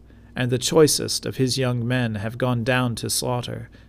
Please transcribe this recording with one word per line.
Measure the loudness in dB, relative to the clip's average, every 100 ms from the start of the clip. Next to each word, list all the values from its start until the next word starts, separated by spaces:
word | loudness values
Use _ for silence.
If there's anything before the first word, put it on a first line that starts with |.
| -20 -20 -12
and | -4 0
the | 0
choicest | 2 6 6 4 -2 -4
of | -4 -2
his | 0 0
young | 0 -2 0
men | 0 0 -2
have | -6 -2
gone | 0 0
down | 2 2 0 -2
to | -4
slaughter, | -2 -2 -4 -4 -10 -12 -18